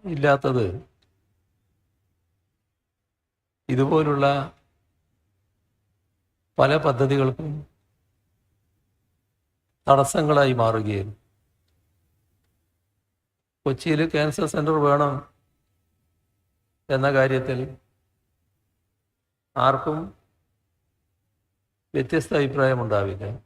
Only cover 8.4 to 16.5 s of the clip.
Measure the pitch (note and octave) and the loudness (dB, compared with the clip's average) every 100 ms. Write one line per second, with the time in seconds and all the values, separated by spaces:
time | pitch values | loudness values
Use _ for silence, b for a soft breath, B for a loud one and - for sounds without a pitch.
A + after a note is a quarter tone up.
8.4 | _ _ _ _ _ _ _ _ _ _ | _ _ _ _ _ _ _ _ _ _
9.4 | _ _ _ _ - C#3 C3+ - D3+ D3 | _ _ _ _ 2 4 4 0 2 4
10.4 | C#3 A#2+ A2+ A2 G#2+ G2+ G2 G#2 _ _ | 4 2 0 0 -2 -6 -6 -14 _ _
11.4 | _ _ _ _ _ _ _ _ _ _ | _ _ _ _ _ _ _ _ _ _
12.4 | _ _ _ _ _ _ _ _ _ _ | _ _ _ _ _ _ _ _ _ _
13.4 | _ _ C#3+ C3 E3 D3+ E3 D#3 D3+ D3 | _ _ -6 -4 -2 -2 0 0 -2 -2
14.4 | D#3+ - D3+ D#3 C#3+ C#3+ D3 C3+ - _ | -4 -2 0 2 2 4 2 -2 -10 _
15.4 | _ _ _ _ _ _ _ _ _ _ | _ _ _ _ _ _ _ _ _ _
16.4 | _ | _